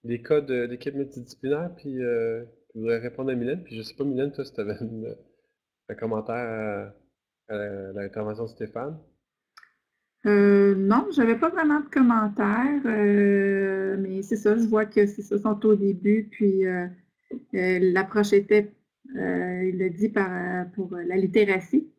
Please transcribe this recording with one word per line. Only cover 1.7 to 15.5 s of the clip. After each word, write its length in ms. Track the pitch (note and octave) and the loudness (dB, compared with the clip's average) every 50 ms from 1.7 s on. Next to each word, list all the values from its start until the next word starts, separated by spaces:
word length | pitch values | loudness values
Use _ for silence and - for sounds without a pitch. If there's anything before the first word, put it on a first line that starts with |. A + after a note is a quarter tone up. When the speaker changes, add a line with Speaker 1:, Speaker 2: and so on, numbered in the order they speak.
| F3 | -10
Speaker 1:
puis, 260 | - - C#3+ C3 B2+ B2+ | -12 -14 -10 -8 -6 -4
euh, 400 | A#2+ A#2+ A#2 A2+ A2+ A2+ A2+ A#2 A2+ _ _ _ _ | -2 -2 -2 -2 -4 -6 -6 -10 -14 _ _ _ _
qui 80 | _ | _
voudraient 220 | A2+ A2 A2+ A#2 A2+ | -6 -2 -2 -2 -2
répondre 320 | A#2 B2 A#2+ - C3 C3+ | -4 -10 -10 -6 -6 -4
à 40 | C3 | -4
Mylène. 280 | B2 A#2+ B2 D3+ F#3 - | -2 -2 -4 -6 -6 -10
Puis 140 | - A2+ | -14 -14
je 40 | A2+ | -14
sais 140 | A2 - - | -14 -14 -8
pas, 80 | - C#3 | -6 -4
Mylène, 300 | C#3+ C3 B2+ C#3 C#3+ C#3 | -4 -2 -2 -2 -4 -4
toi, 100 | - C3+ | -8 -12
si 100 | - _ | -10 _
t'avais 220 | - G#2 G#2 G#2 - | -8 -6 -6 -6 -8
une, 340 | A#2 A2 A2+ A2 A2 A2+ A2 - _ _ _ _ _ _ _ _ _ _ _ _ _ | -8 -10 -10 -10 -12 -12 -14 -16 _ _ _ _ _ _ _ _ _ _ _ _ _
un 80 | - A2 | -16 -12
commentaire 1000 | - A#2 A2 A2 G#2+ G#2+ A#2 A2+ A#2+ A#2+ A2+ A2+ A2 G#2+ G#2+ G2+ G2+ G2+ G2+ G2+ _ _ _ _ _ _ _ _ _ _ - | -8 -6 -4 -4 -4 -6 -6 -6 -6 -6 -6 -6 -6 -6 -6 -6 -8 -10 -12 -18 _ _ _ _ _ _ _ _ _ _ -10
à, 40 | A2 | -8
à 20 | G#2 G#2 G#2 G2+ G2 G2 F#2+ G2 | -8 -8 -8 -8 -10 -10 -10 -10
l'intervention 500 | G2+ G2 G2 - A2 G#2+ G#2+ G#2+ A2 A#2 | -10 -10 -8 -8 -8 -8 -6 -6 -8 -10
de 60 | A2 | -12
Stéphane. 500 | - _ A2+ G#2+ - A#2 B2+ D3 D#3+ D#3 _ _ _ _ _ _ _ _ _ _ _ - - _ _ _ _ _ _ _ _ _ _ _ - | -10 _ -12 -10 -8 -10 -8 -8 -12 -14 _ _ _ _ _ _ _ _ _ _ _ -20 -20 _ _ _ _ _ _ _ _ _ _ _ 0
Speaker 2:
Euh, 500 | G#3 G#3 G3+ G3+ G3+ G3+ G3+ G3+ G3+ G3 | 2 4 6 6 6 6 6 6 4 4
non, 320 | F#3+ G3 G3 G#3+ B3+ - G#4 | 2 2 2 2 2 2 0
j'avais 260 | D#4+ C#4+ A#3 A3+ A#3 | 0 2 2 2 2
pas 120 | A3+ D#4+ E4 | 2 0 0
vraiment 320 | E4 - D#4+ D4+ D4 D4+ | 0 0 2 2 2 0
de 60 | D4 - | -2 -2
commentaires, 920 | - C#4 C4 A#3+ A#3+ A3 G#3+ G#3 G#3 A3 G#3 G3+ G#3 A3 B3+ C#4+ D4 C#4+ C4 | 2 4 4 6 4 4 0 0 -2 0 0 0 0 0 0 0 -2 -2 -2
euh, 1120 | A#3 A3 G#3+ G#3 G3+ G3+ G3+ G3+ G3+ G3+ G3 G3 G3 G3 G3 G3 G3 F#3+ F#3+ F#3+ G3 G3 | -2 0 2 4 4 4 4 4 4 4 4 2 2 0 0 0 -2 -2 -2 -2 -2 -2
mais 240 | G3 F#3+ F#3+ F#3+ F#3+ | -4 -4 -4 -4 -6
c'est 160 | G3 - A#3 | -4 -4 -6
ça, 180 | G#3 - G#3 G#3+ | 0 2 2 4
je 80 | A#3 A#3 | 4 2
vois 180 | A3 A3 G#3+ G#3+ | 2 2 0 0
que 200 | G#3+ - G#3+ G#3 | 2 4 2 2
c'est 160 | G3+ G3+ - | 2 0 -8
ça, 160 | G3+ - G3+ | -6 -4 -4
sont 280 | G3+ G3+ A3 | 0 0 0